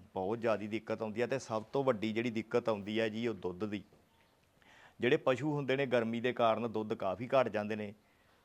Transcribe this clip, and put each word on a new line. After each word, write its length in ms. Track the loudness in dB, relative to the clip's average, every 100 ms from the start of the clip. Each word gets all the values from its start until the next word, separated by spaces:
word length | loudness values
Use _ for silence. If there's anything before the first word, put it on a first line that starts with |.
| -8
ਬਹੁਤ 280 | -4 -2 0
ਜ਼ਿਆਦਾ 240 | 0 0 0
ਦਿੱਕਤ 360 | -6 -4 -4
ਆਉਂਦੀ 200 | -4 -2
ਹੈ। 60 | 0
ਤੇ 120 | -2
ਸਭ 240 | -2 -4
ਤੋਂ 200 | -2 0
ਵੱਡੀ 300 | 2 2 0
ਜਿਹੜੀ 180 | 0 0
ਦਿੱਕਤ 380 | -2 0 0 2
ਆਉਂਦੀ 300 | -2 0 0
ਹੈ 100 | 0
ਜੀ, 180 | 0 -4
ਉਹ 60 |
ਦੁੱਧ 320 | -4 -6 -6 -6
ਦੀ। 180 | -6 -10 _ _ _ _ _ _ _ _ -20 -20 0
ਜਿਹੜੇ 180 | 2 4
ਪਸ਼ੂ 360 | 2 0 0
ਹੁੰਦੇ 220 | -2 0 0
ਨੇ, 100 | 4
ਗਰਮੀ 360 | 2 2 0
ਦੇ 120 | 0
ਕਾਰਨ 380 | 4 4 4 0
ਦੁੱਧ 220 | -2 -2
ਕਾਫੀ 340 | -2 -2 -4 2
ਘੱਟ 220 | 2 2
ਜਾਂਦੇ 260 | 0 -2 -4
ਨੇ 180 | -8 -12 _ _ _ _